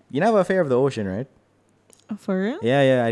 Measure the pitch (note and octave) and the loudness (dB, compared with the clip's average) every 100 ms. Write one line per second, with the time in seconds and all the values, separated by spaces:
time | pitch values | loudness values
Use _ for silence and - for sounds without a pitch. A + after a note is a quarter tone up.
0 | - B2+ G#3+ G#3+ F3 F#3+ D3 B2 C#3 A#2+ | -8 -2 2 2 2 0 2 2 2 -2
1 | G2 F#2+ C3+ _ _ _ _ _ _ _ | -6 -6 -10 _ _ _ _ _ _ _
2 | - G#3 - F#3 G3+ E4+ A#3 C#3 C3+ B2+ | -16 -12 -6 -4 -4 -4 0 2 2 2
3 | A#2 | 0